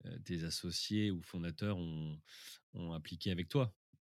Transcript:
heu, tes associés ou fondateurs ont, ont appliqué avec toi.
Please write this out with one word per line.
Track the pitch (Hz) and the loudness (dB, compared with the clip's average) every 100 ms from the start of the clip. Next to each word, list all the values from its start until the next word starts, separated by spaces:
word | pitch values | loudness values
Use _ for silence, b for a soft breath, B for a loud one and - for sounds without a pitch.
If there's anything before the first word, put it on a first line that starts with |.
| - | -8
heu, | 80 | -8
tes | - 85 | -2 0
associés | 82 - 90 82 - 107 104 | 0 0 0 0 2 4 4
ou | 90 | 2
fondateurs | - 90 85 78 104 92 | -2 -2 -2 0 0 2
ont, | 85 78 78 78 - b b b _ | 0 -2 -2 -4 -10 b b b _
ont | - 85 | -6 -4
appliqué | 82 78 85 95 | -4 -6 -4 0
avec | 90 85 | 0 2
toi. | 143 120 - _ _ | 4 4 0 _ _